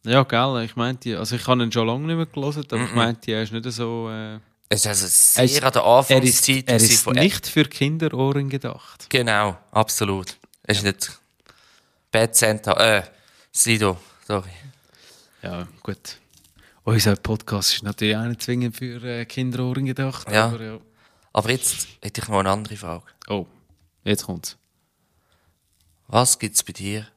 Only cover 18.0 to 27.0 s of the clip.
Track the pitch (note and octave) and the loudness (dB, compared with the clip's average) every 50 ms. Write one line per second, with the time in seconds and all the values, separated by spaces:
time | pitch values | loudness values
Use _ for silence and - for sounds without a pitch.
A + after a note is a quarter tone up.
18 | A2 G#2+ G#2+ G#2+ A2+ A#2+ A#2 A2+ - - B2 B2 B2 A#2 A2+ - B2+ B2+ A#2+ A#2+ | -2 -2 0 -2 -2 -6 -6 -6 -6 -4 -4 -2 -2 -4 -6 -8 -12 -12 -12 -12
19 | A#2 B2 A#2+ A#2 A#2 - - C3+ C3 B2+ B2 B2 B2+ B2+ B2+ C3+ C3+ C3 B2+ - | -10 -10 -8 -8 -10 -8 -6 -6 -4 -4 -2 -2 -4 -2 -2 -2 -4 -4 -4 -4
20 | C3+ C3+ C3 - - G#2+ G#2 G#2+ A2 A#2 A#2 A2+ A2+ A2 A2 - - _ _ _ | -4 -6 -6 -10 -8 0 2 2 2 2 -2 -6 -8 -12 -14 -14 -18 _ _ _
21 | _ _ _ _ _ _ _ G#2 G2+ A2 B2+ B2+ - - - - - - - _ | _ _ _ _ _ _ _ 0 2 2 0 0 0 -4 -4 -4 -8 -12 -12 _
22 | - G#2 - - - - G#2+ G2 G2 F#2+ G2 G#2 G#2+ G#2 G#2+ G2+ G#2 E2+ E2+ E2+ | -14 -10 -8 -8 -6 0 0 2 2 2 0 0 -2 -10 -14 -12 -10 -10 -10 -10
23 | _ - _ _ - - G#2+ G2+ E2+ - _ _ _ _ _ _ _ _ _ _ | _ -20 _ _ -10 -8 -6 -6 -6 -10 _ _ _ _ _ _ _ _ _ _
24 | _ G2+ G#2 - - - F#2 E2 - - - _ _ _ _ _ _ _ _ _ | _ -2 -2 -2 -2 -10 -10 -10 -12 -14 -16 _ _ _ _ _ _ _ _ _
25 | _ _ _ _ _ _ _ _ _ _ _ _ _ _ _ _ _ _ _ _ | _ _ _ _ _ _ _ _ _ _ _ _ _ _ _ _ _ _ _ _
26 | _ - G2+ A2+ B2+ - - - - G#2 - - - - F2+ - G2 G2+ G#2 G#2+ | _ 0 2 2 4 4 0 -2 -4 -4 -4 -4 -4 -4 -12 -8 -8 -6 -6 -6